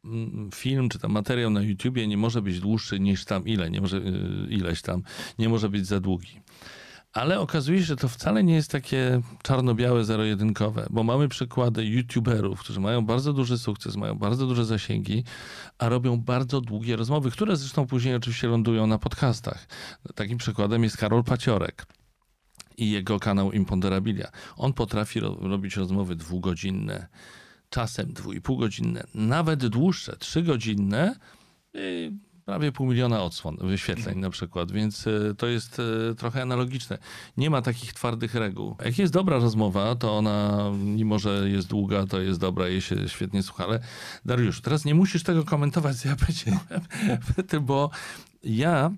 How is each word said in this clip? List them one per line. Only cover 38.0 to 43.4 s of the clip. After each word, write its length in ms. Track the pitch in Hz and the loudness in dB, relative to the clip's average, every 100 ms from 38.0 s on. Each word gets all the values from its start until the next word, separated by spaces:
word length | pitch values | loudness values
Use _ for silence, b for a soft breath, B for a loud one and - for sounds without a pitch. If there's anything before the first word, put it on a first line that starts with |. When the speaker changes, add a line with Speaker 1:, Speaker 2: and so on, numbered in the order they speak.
| 120 113 113 | -4 -2 -2
Speaker 1:
reguł. 420 | 120 107 95 104 104 | -2 -2 -4 -8 -4
Jak 140 | - 123 | -2 2
jest 140 | 190 | 4
dobra 260 | 180 190 135 | 4 4 4
rozmowa, 560 | 120 107 104 98 104 | 4 4 2 2 0
to 240 | 123 117 107 | 0 0 2
ona, 380 | 107 104 104 101 104 101 | 2 2 2 2 0 0
mimo 340 | 101 104 110 104 | 0 2 2 2
że 320 | 104 101 98 | 2 2 2
jest 180 | 98 92 | 2 0
długa, 380 | 107 98 101 98 | 0 2 2 2
to 140 | 95 | 0
jest 200 | 95 87 | 0 0
dobra 280 | 92 92 90 | 0 0 0
i 120 | 95 | 0
się 280 | - 101 95 | 0 -2 -2
świetnie 340 | - 95 98 | -4 -2 -2